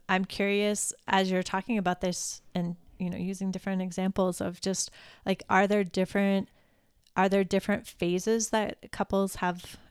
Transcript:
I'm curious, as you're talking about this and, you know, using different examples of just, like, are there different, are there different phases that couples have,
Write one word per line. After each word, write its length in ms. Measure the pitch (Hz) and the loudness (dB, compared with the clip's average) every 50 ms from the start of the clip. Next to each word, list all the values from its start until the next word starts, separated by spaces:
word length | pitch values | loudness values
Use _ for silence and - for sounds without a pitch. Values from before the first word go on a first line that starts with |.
| - - | -2 0
I'm 160 | 190 190 190 | 0 0 0
curious, 680 | - - - 196 196 202 202 208 208 208 - - - - - - | -2 -2 -2 0 0 2 2 2 0 0 -2 -4 -6 -6 -8 -2
as 240 | - 196 190 190 185 | 2 2 2 4 4
you're 120 | 185 185 180 | 2 0 0
talking 340 | - - 190 - - 226 | -2 -4 -4 -2 -2 -2
about 240 | 208 175 180 180 - | 0 0 0 -2 0
this 400 | - 180 175 - - - - - - - - | -2 -2 -2 -4 -6 -8 -10 -12 -14 -6 -4
and, 220 | 180 175 175 170 - - - - | -2 -2 -2 -4 -8 -12 -18 -10
you 120 | - 180 180 | -6 -6 -4
know, 80 | - | -4
using 340 | - 175 190 196 185 196 190 | -4 -6 -6 -4 -4 -4 -4
different 300 | 185 185 - 196 190 185 | -4 -4 -4 -2 -2 -2
examples 600 | 185 180 175 190 185 190 - 196 185 185 175 - | -2 -4 -2 0 0 0 2 2 2 2 0 -2
of 180 | 185 180 180 - | -4 -6 -6 -4
just, 320 | - 190 185 - - - - - - - - - - | -4 -2 -2 -2 -4 -6 -8 -20 -20 -20 -18 -8 -2
like, 180 | 190 190 - - - | -2 -2 -2 0 4
are 180 | - 190 202 | 4 6 6
there 160 | 196 208 208 196 | 6 4 2 2
different, 640 | 175 - 190 185 - - 202 196 196 196 196 - - _ _ _ _ _ _ _ _ _ _ _ _ - | 0 0 0 0 0 2 2 2 4 2 2 0 -4 _ _ _ _ _ _ _ _ _ _ _ _ 0
are 140 | 180 190 190 | 2 2 4
there 140 | 196 196 190 | 4 2 2
different 420 | - 202 190 - - 202 - - | 4 2 0 2 2 -2 -2 -4
phases 640 | - - - 175 175 180 185 - 220 226 226 214 - | -10 -6 -4 -2 0 0 0 0 0 0 0 0 0
that 420 | - 220 208 - - - - - | 0 0 0 0 -4 -8 -14 -12
couples 440 | - - 196 - 196 196 196 190 - | -6 -6 -4 0 2 0 0 0 -2
have, 420 | - 185 180 175 180 - - - - - - | -2 -2 -2 -4 -4 -10 -16 -20 -20 -20 -20